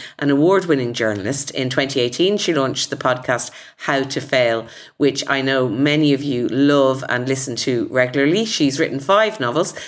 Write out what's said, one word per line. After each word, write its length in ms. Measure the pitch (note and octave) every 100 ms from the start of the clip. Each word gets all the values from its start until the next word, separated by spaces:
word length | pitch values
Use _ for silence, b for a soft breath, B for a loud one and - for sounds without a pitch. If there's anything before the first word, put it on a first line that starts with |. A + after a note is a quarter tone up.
| B B
an 100 | C#3+
award-winning 640 | C#3 E3 G3 F3 C#3 A#2+
journalist. 560 | A#2 A2 G#2 G2 C#3+ -
In 180 | - B2+
twenty 300 | C#3+ C3+ C#3
eighteen, 400 | B2 A#2+ F3+ G3+
she 160 | F#3+
launched 340 | D3+ C3 - -
the 80 | B2+
podcast 540 | C3 B2+ - A#2+ - B B B
How 260 | - C#3
to 160 | C3+ C3+
Fail, 480 | C3 C3 A#2+ A2+ A2+ B B B
which 320 | C#3+ C3+ -
I 140 | C3+
know 260 | C3+ C3 B2+
many 460 | A2 D3 D3+ D3+
of 80 | C3+
you 260 | C#3+ B2 A#2+
love 560 | C3 C#3+ C#3+ C3+ C3+ -
and 200 | B2 B2+
listen 200 | C3+ C3+ A#2
to 300 | - A#2+ G#2+
regularly. 560 | B2+ B2+ C#3 C#3+ F#3+ A3
She's 340 | - C#3+ C3+
written 200 | D#3 C3+
five 400 | C#3 G3+ A3 G#3
novels. 340 | B2 C3+ F#3+ -